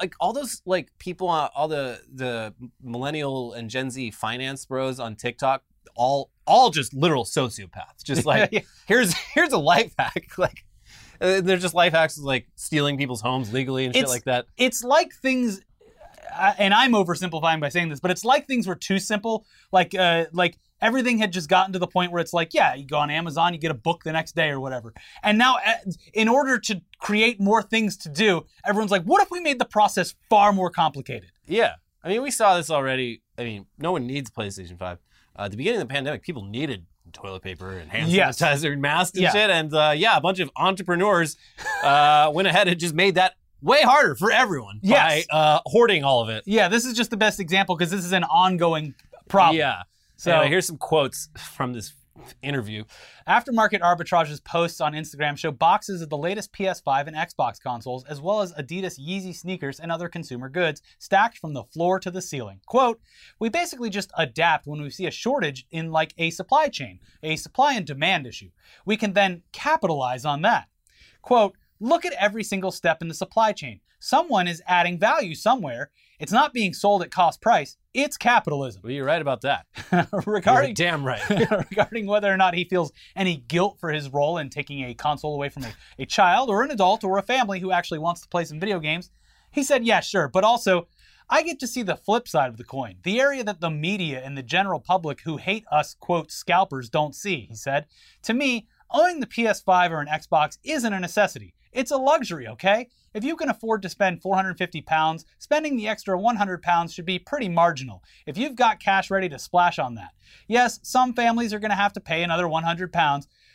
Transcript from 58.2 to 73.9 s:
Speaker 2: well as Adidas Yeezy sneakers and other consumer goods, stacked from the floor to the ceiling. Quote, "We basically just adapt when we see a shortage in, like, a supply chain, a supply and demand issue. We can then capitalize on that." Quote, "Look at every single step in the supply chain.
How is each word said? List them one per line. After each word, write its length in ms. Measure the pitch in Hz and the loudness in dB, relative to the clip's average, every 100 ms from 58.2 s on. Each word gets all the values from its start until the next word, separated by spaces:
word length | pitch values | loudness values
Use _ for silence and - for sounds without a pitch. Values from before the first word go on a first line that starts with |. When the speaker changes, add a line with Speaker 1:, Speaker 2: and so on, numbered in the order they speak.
Speaker 2:
well 220 | 165 214 | -2 -2
as 100 | 185 | -2
Adidas 480 | 156 127 180 185 - | -6 -10 -8 -8 -8
Yeezy 340 | 147 190 185 | -8 -8 -8
sneakers 460 | - 175 185 139 135 | -10 -10 -8 -8 -8
and 100 | 170 | -6
other 200 | 165 175 | -6 -6
consumer 400 | 170 156 123 131 | -10 -10 -12 -6
goods, 320 | 175 165 147 _ _ | -2 -2 -2 _ _
stacked 400 | - 196 226 - | 2 4 4 -2
from 160 | 156 | -10
the 100 | 139 | -10
floor 340 | - 156 175 185 | -8 -2 0 0
to 100 | 185 | -2
the 100 | 180 | -10
ceiling. 400 | - 139 104 98 - | -8 -8 -10 -14 -2
Quote, 340 | 247 247 226 _ _ - - | 2 2 0 _ _ -20 -6
"We 100 | 226 | -4
basically 400 | 330 339 254 226 | -2 -4 -6 -6
just 240 | 196 - | -6 -6
adapt 520 | - 147 147 165 151 143 | -4 -4 0 0 0 -4
when 160 | 147 | -10
we 80 | 147 | -10
see 160 | - 175 | -8 -8
a 40 | |
shortage 560 | - 226 277 160 131 - | -4 -2 -2 -2 -6 -12
in, 200 | 165 165 | -10 -4
like, 220 | 160 160 - | -2 -2 -2
a 100 | 165 | -4
supply 400 | - 180 285 208 | -4 0 2 2
chain, 320 | - 117 90 _ _ | -2 -12 -16 _ _
a 140 | 156 156 | -6 -6
supply 360 | - - 285 | -4 0 2
and 140 | 247 151 | 0 -4
demand 400 | 139 170 175 123 | -2 0 0 -4
issue. 240 | - 95 _ _ _ | -16 -20 _ _ _
We 140 | 190 214 | -4 -2
can 160 | 214 | 0
then 280 | 190 190 175 _ | 2 2 0 _
capitalize 720 | - 294 320 170 147 127 127 147 | -6 0 0 0 -2 -4 -4 -4
on 160 | 143 | 0
that." 260 | 202 180 - _ _ _ _ _ | 2 0 -2 _ _ _ _ _
Quote, 340 | - 247 196 - _ - | 2 4 4 0 _ -6
"Look 240 | 233 339 | 0 0
at 80 | 349 | 0
every 320 | 226 202 220 | 0 -2 -2
single 280 | - 196 185 | -6 -4 -4
step 280 | - 170 160 | -2 -2 0
in 80 | 170 | -4
the 60 | |
supply 380 | 151 - 220 220 | -8 -4 2 2
chain. 280 | - 135 95 _ | 0 -10 -16 _